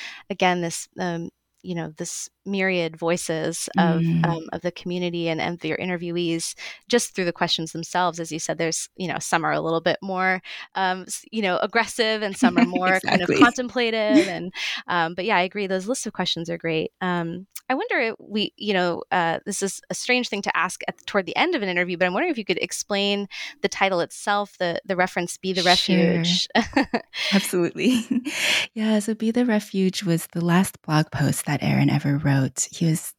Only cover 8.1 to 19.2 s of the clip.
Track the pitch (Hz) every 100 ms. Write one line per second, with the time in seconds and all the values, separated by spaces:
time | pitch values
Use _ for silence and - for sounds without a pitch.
8.1 | 165 165 156 - 160 165 160 - - 180
9.1 | 147 - 170 156 151 160 165 170 - 196
10.1 | 185 185 185 - - - - 190 185 180
11.1 | - - 220 196 175 - 233 214 - 220
12.1 | 220 208 196 240 175 175 180 185 190 -
13.1 | 190 180 - - 247 247 254 233 220 214
14.1 | 285 349 165 175 - - - - 175 165
15.1 | 175 196 190 185 208 190 190 190 269 -
16.1 | - 180 - 160 170 165 160 - - 185
17.1 | 175 170 175 196 - - 269 466 359 233
18.1 | - - 208 202 - 208 190 180 165 -
19.1 | 185